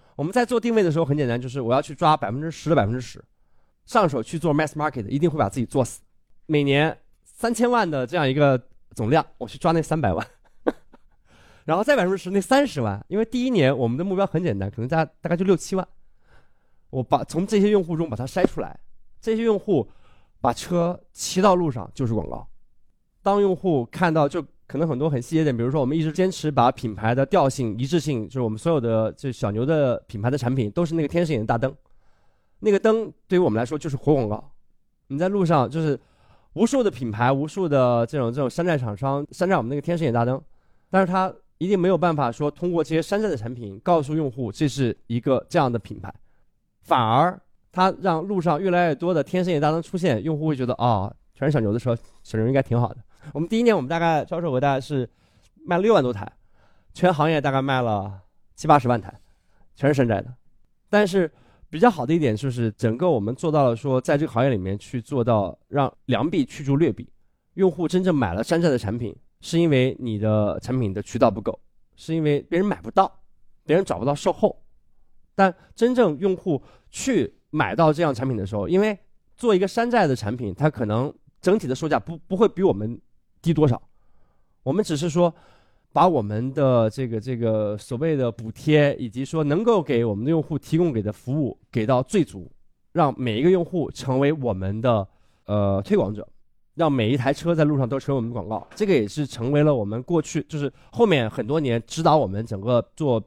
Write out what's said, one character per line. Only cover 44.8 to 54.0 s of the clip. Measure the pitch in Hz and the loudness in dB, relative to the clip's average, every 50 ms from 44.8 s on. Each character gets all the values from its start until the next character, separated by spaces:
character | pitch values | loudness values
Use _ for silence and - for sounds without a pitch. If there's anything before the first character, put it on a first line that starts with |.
| 131 117 101 - - - | -2 -2 -2 -4 -6 -6
一 | 117 120 | -6 -2
个 | - 143 131 117 - - | 0 0 0 0 -2 0
这 | - 170 | 0 2
样 | 139 123 | 2 2
的 | 117 - | 0 -4
品 | - - 107 - | -6 -8 -14 -14
牌， | 92 - - - - _ _ _ _ _ _ _ _ _ _ _ | -14 -16 -18 -18 -20 _ _ _ _ _ _ _ _ _ _ _
反 | _ - 156 131 | _ 0 0 2
而 | 117 110 117 139 160 180 - - _ _ _ _ _ _ | 2 2 4 4 2 2 -2 -6 _ _ _ _ _ _
它 | - 185 185 190 - - | 0 2 2 2 0 0
让 | 165 190 165 160 | -2 0 0 -2
路 | 175 196 208 185 | -2 -4 -4 -2
上 | 156 175 147 151 | 0 0 0 0
越 | 190 185 | 0 0
来 | 175 175 175 | 2 2 2
越 | 165 143 | 2 0
多 | - 170 175 | -2 -2 0
的 | 180 151 | 0 0
天 | 135 - 185 185 180 | -2 -2 -2 -2 0
使 | 185 | 0
眼 | 170 143 | 0 2
大 | 156 151 | 2 2
灯 | 160 170 | 0 0
出 | 160 - - 175 | -4 -6 -6 -2
现， | 175 165 117 107 | 0 0 0 0
用 | - 160 156 143 | -2 -4 -4 -2
户 | 156 | -2
会 | 160 147 | -2 -2
觉 | 127 127 | -2 -2
得， | 120 120 | -2 -2
哦， | - 117 120 113 95 95 113 - _ _ _ _ | 0 2 2 2 2 -2 -6 -10 _ _ _ _
全 | - 135 | -2 0
是 | 151 | 0
小 | 139 127 | 2 2
牛 | 110 101 | 2 0
的 | 107 117 | 0 0
车， | - 127 113 - - - - - | 0 -2 -2 -2 -6 -14 -20 -20
小 | - - - 110 | -12 -6 -2 0
牛 | 110 | 0
应 | 123 | 2
该 | 135 131 | 2 2
挺 | - - 117 120 | 2 2 0 0
好 | 123 - | 0 -2
的。 | - 123 - _ _ - - 151 - | -4 -10 -20 _ _ -20 -18 -10 -6
我 | 143 | -6
们 | 170 170 | -4 0
第 | 226 226 | 0 2
一 | |
年 | 240 233 214 | 4 4 4
我 | 170 | 4
们 | 127 131 | 2 -2
大 | 170 | -2
概 | 170 | 0